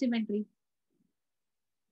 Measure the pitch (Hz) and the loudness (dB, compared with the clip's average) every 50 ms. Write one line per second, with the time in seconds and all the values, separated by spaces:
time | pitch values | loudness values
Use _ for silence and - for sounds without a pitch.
0 | 277 240 240 226 214 208 202 214 208 - _ _ _ _ _ _ _ _ _ _ | 0 0 2 0 0 0 -2 -2 -2 -4 _ _ _ _ _ _ _ _ _ _
1 | _ _ _ _ _ _ _ _ _ _ _ _ _ _ _ _ _ _ | _ _ _ _ _ _ _ _ _ _ _ _ _ _ _ _ _ _